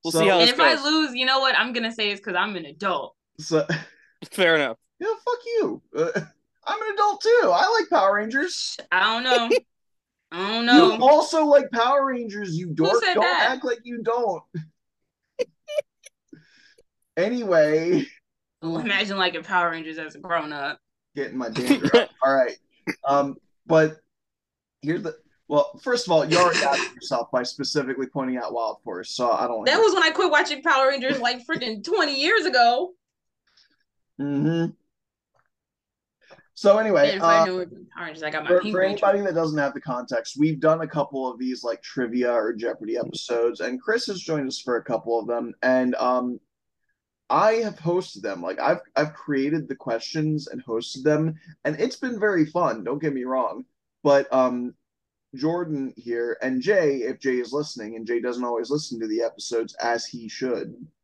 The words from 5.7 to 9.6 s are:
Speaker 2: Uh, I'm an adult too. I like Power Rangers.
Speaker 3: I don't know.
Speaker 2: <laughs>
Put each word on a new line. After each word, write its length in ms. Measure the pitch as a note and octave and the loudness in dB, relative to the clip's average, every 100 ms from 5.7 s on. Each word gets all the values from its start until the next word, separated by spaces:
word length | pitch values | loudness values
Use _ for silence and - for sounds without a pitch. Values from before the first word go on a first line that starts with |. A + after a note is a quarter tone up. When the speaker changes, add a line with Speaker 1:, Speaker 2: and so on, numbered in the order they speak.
| - _ - | -4 _ -4
Speaker 2:
Uh, 140 | E3 G3+ - _ _ _ - | -2 -2 -8 _ _ _ -8
I'm 160 | G#4 | -6
an 120 | A4 G4+ | -4 0
adult 260 | G#4 - | 0 2
too. 300 | A4 A#4+ - | 4 4 6
I 160 | - F#4+ A4 | 4 4 2
like 100 | E4 | 2
Power 260 | C#4+ F#3+ G#3 | 4 4 2
Rangers. 640 | A3 C4 F4+ - - - - | -2 -2 -4 -6 -8 -10 -2
Speaker 3:
I 80 | F3+ | 0
don't 200 | G#3 A3+ | 2 0
know. 260 | B3+ A#3+ A#3 | 2 2 2
Speaker 2:
<laughs> 760 | B3 | -4